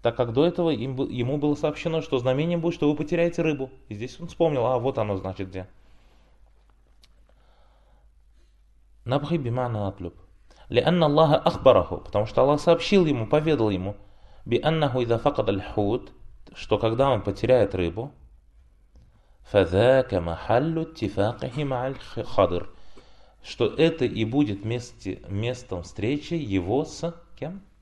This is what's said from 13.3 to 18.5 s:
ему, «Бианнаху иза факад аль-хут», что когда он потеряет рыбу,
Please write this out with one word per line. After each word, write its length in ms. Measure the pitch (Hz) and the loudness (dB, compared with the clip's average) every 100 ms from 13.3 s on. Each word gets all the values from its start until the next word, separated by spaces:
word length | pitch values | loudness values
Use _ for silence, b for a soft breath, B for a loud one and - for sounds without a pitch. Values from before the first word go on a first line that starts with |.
| 151 160 139 110 | 0 2 2 2
ему, 260 | 92 95 104 b b b b | 0 -4 -8 b b b b
«Бианнаху 560 | - 117 151 160 147 127 | -2 0 2 2 0 0
иза 180 | 117 117 | 0 2
факад 300 | 147 - 107 | 2 0 0
аль-хут», 640 | 98 - - 101 123 - - - - - | -2 -4 -2 -2 -2 -6 -20 -20 -20 -20
что 240 | - - 107 | -18 -2 0
когда 320 | 113 113 139 | 0 2 2
он 120 | 117 | 2
потеряет 520 | 101 95 117 127 98 | -2 -4 2 4 4
рыбу, 380 | 92 85 92 139 - - - _ | 0 -2 -4 -10 -14 -20 -20 _